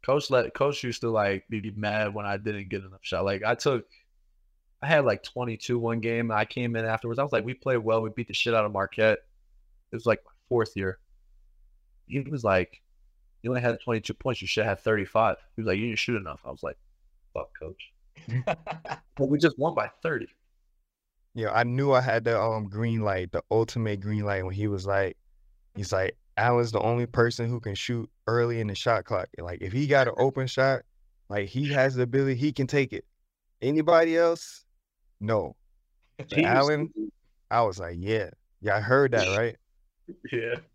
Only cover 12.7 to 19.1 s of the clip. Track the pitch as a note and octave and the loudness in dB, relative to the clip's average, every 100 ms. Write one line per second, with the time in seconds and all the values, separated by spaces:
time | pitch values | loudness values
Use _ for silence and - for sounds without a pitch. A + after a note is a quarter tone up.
12.7 | - _ _ _ _ _ _ A#2 B2+ A#2+ | -8 _ _ _ _ _ _ -4 0 0
13.7 | A2+ - A2 - - C3+ A#2 F#2 - G#2+ | -2 -2 -4 -4 -6 -4 -4 -4 -2 0
14.7 | G2 - G#2+ F#2+ A2 A2 - _ - A2 | -2 0 0 0 2 2 0 _ -6 -2
15.7 | G2 A#2 G#2 - A2+ E2+ C#2 - C#2 - | -2 -2 -4 -2 -4 -6 -12 -14 -10 -10
16.7 | - _ _ _ _ _ - - - D#2+ | -12 _ _ _ _ _ -10 -10 -12 -16
17.7 | - - _ _ - - B2 D#3+ E3 - | -14 -20 _ _ -20 -6 -4 -4 -6 -8
18.7 | E3 - - _ | -14 -12 -14 _